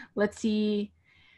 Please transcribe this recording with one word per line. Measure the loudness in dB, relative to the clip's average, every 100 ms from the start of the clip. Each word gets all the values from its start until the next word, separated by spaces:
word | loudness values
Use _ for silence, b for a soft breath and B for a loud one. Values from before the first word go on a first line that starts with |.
| B
let's | -2 -2 0
see | 0 2 2 0 -4 _ b b b